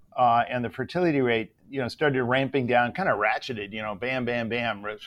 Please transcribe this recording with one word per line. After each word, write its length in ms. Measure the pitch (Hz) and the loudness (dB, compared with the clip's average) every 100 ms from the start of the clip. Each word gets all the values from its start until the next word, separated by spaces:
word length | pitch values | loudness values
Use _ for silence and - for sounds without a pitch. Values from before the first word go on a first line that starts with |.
| _ - | _ 0
uh, 280 | 123 117 117 | 4 4 2
and 160 | 123 | -2
the 60 | 117 | -4
fertility 500 | - 117 175 175 143 | -6 -4 0 2 4
rate, 320 | 123 113 107 _ - | 4 2 -2 _ -10
you 120 | 135 | -6
know, 80 | 117 | -6
started 340 | - 151 131 | 0 0 2
ramping 440 | 120 131 135 139 120 | 2 2 2 0 2
down, 260 | 120 120 | 4 2
kinda 200 | 143 185 | 0 0
ratcheted, 600 | 104 107 135 - 113 101 | 2 2 0 -4 -8 -8
you 100 | 107 | -8
know, 120 | 107 | -6
bam, 300 | 98 123 131 | -6 -4 -2
bam, 240 | 120 120 113 | -2 -2 -2
bam, 340 | 120 117 101 | -2 -2 -4
re-, 140 | 104 107 | -8 -10